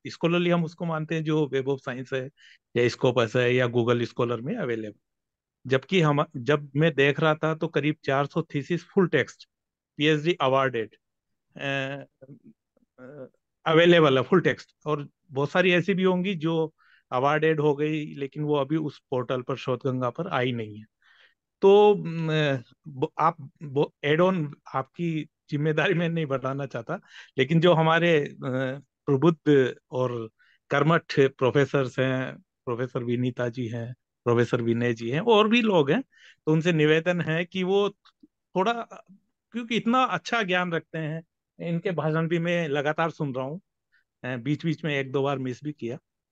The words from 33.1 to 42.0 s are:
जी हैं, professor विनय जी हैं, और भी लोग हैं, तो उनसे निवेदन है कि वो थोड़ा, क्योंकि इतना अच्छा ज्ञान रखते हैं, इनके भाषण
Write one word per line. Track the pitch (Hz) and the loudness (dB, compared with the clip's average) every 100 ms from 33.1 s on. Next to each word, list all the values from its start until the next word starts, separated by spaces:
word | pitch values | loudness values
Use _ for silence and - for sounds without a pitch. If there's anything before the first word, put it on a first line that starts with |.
| 120 127 123 123 | -2 -2 -2 -4
जी | 120 120 | -4 -6
हैं, | 117 117 127 _ _ - | -8 -10 -14 _ _ 0
professor | 117 117 123 | 2 2 0
विनय | 117 117 120 | 0 0 0
जी | 113 117 | -4 -4
हैं, | 143 | -2
और | 233 208 214 | 4 4 4
भी | 240 | 2
लोग | 220 180 139 | 2 2 2
हैं, | 196 - _ - _ - | 0 -4 _ -20 _ 0
तो | |
उनसे | 160 160 | 2 2
निवेदन | 160 151 156 165 175 | 4 4 4 2 -2
है | 156 160 180 | -2 -4 -4
कि | 185 | -4
वो | 180 202 202 - _ _ _ | 0 0 0 -4 _ _ _
थोड़ा, | _ _ 180 190 233 220 185 - 196 _ _ _ | _ _ -2 0 -2 -8 -16 -20 -20 _ _ _
क्योंकि | 226 233 233 | -12 -4 -2
इतना | 226 254 | 2 2
अच्छा | 254 180 - 233 | 2 -2 -4 -4
ज्ञान | 196 180 180 | 0 -2 0
रखते | 165 - 160 | -4 -6 -8
हैं, | 156 160 - _ _ - | -6 -8 -12 _ _ -12
इनके | 170 170 196 | -6 -4 -4
भाषण | 165 | -2